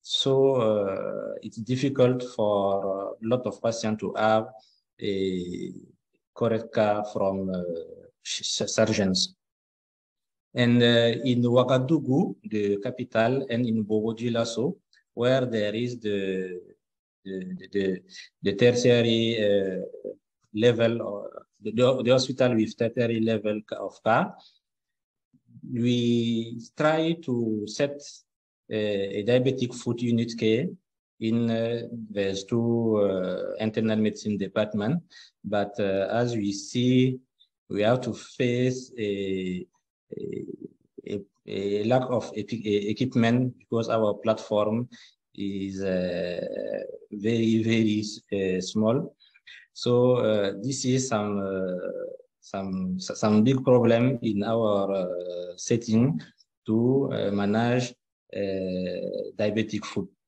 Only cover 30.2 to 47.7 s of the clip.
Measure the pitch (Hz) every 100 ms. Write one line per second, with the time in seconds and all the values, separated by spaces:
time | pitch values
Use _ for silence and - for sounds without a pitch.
30.2 | 117 113 110 113 165 - _ _ _ _
31.2 | 110 117 117 113 113 120 - 120 107 101
32.2 | 98 95 - 120 117 117 113 107 101 95
33.2 | 92 90 95 95 110 107 110 107 107 104
34.2 | 107 101 95 110 107 107 104 170 - -
35.2 | - _ 101 104 101 - 101 95 98 113
36.2 | 123 120 101 101 - 127 123 127 131 127
37.2 | _ _ _ _ _ 98 107 127 123 104
38.2 | - - 123 120 127 127 - - 104 98
39.2 | 98 95 92 92 90 _ _ _ _ -
40.2 | - - - - - _ _ - - 101
41.2 | - _ - 101 101 101 107 127 123 120
42.2 | - 107 101 113 107 104 101 110 127 127
43.2 | 113 123 127 123 _ 117 113 117 107 101
44.2 | 110 110 - 104 104 113 123 - - _
45.2 | _ - 98 98 98 95 95 92 92 87
46.2 | 87 87 - - 53 52 101 - - 104
47.2 | 104 117 113 113 110